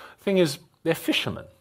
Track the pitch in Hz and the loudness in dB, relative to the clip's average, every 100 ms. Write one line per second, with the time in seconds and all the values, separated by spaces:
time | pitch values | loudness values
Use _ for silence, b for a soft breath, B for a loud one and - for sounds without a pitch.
0 | B B - 190 165 139 - _ 160 160 | B B 0 4 2 0 -14 _ -2 -2
1 | - - 131 113 - _ | 0 -2 -2 -8 -12 _